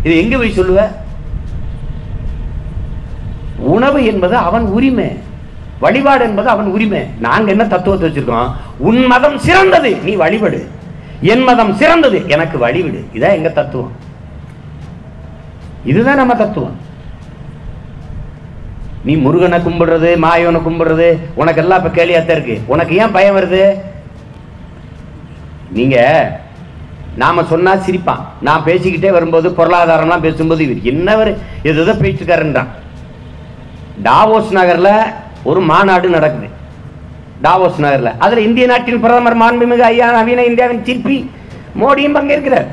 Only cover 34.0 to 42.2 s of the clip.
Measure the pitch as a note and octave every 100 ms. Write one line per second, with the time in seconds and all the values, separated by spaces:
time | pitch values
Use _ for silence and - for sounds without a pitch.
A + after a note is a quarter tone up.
34 | G#2 C#3 A3 A3 G#3+ F#3+ F3+ E3+ F#3 G#3+
35 | A3 - - - A#2+ E3 F3 E3 G3 F#3
36 | F3+ E3+ D3+ D3+ G2+ - - - - -
37 | - - - - D3+ F3+ F#3 D3+ D3 C#3
38 | A#2+ A2+ E3+ A#3 G#3+ A#3 B3 A#3+ A#3+ A#3
39 | A3+ A#3+ A#3+ A#3 A3+ A#3+ A#3+ A#3+ A#3+ A#3
40 | A#3+ A#3+ A3+ B3 A#3+ A#3 B3 A#3+ - B3
41 | - C#4 - - - - - - A#3+ C#4
42 | C#4+ D4